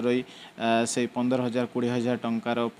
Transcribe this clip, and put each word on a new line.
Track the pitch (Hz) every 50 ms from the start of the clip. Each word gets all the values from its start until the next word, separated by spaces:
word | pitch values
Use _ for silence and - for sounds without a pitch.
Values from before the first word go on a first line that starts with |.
ରହି, | 117 123 123 127 127
ଅ, | - - - - - - - 113 113 113 113 117
ସେଇ | 113 - 131 120
ପନ୍ଦର | 117 - 123 123 123 131 127
ହଜାର, | 123 123 113 127 123
କୋଡ଼ିଏ | 117 - 127 120 120 123
ହଜାର | 123 117 123 123
ଟଙ୍କାର | 110 - 117 117 113 107 120 120 117 117 117 -